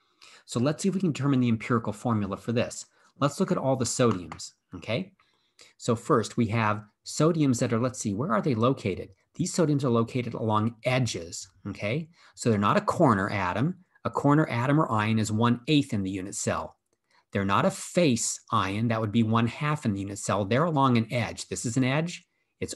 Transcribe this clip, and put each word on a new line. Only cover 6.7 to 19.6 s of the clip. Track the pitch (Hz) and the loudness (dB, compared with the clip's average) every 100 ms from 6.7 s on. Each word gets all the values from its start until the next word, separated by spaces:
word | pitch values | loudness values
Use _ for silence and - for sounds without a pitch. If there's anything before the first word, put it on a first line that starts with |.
| 107 - _ | -2 -6 _
sodiums | - - 156 165 143 120 | -10 2 2 4 2 2
that | 123 | 0
are, | 113 | 0
let's | 123 117 | -2 -4
see, | - 98 | -4 -4
where | 151 | -2
are | 107 | 0
they | 156 110 | 0 2
located? | 117 139 107 90 - _ _ - | 2 0 -4 -6 -8 _ _ -6
These | 180 | -4
sodiums | - 156 143 135 | 0 2 2 2
are | |
located | 117 117 131 117 | 2 0 -2 -4
along | - 113 107 110 - - | -4 0 2 0 -2 0
edges, | 127 120 92 82 - - _ 104 | 0 0 -4 -10 -14 -16 _ -12
okay? | 95 104 139 160 _ - | -6 -4 -4 -6 _ -20
So | - 123 | -4 0
they're | 104 | 2
not | 104 160 | 4 2
a | |
corner | - - 151 101 101 | 0 4 4 4 2
atom. | 107 90 90 147 185 _ _ 120 | -2 -2 0 -2 -2 _ _ -6
A | |
corner | - 143 147 156 | 0 4 4 4
atom | 117 127 147 | 0 2 2
or | 160 | 2
ion | 110 107 110 | 2 2 2
is | 107 | 0
one | 107 117 120 - | 2 2 2 2
eighth | 151 139 | 2 2
in | 107 | -2
the | 95 | -4
unit | 95 95 | -6 -8
cell. | - - 82 78 _ _ _ _ _ _ | -6 -4 -4 -6 _ _ _ _ _ _
They're | 104 98 | -2 2
not | 101 180 | 2 2
a | |
face | - - - 170 117 - - - | -2 -4 2 2 2 -2 -8 -4
ion, | 113 95 101 117 | -2 0 0 0
that | 113 | 0
would | 110 | 0
be | 113 | 2
one | 110 113 117 | 2 2 0
half | - | -2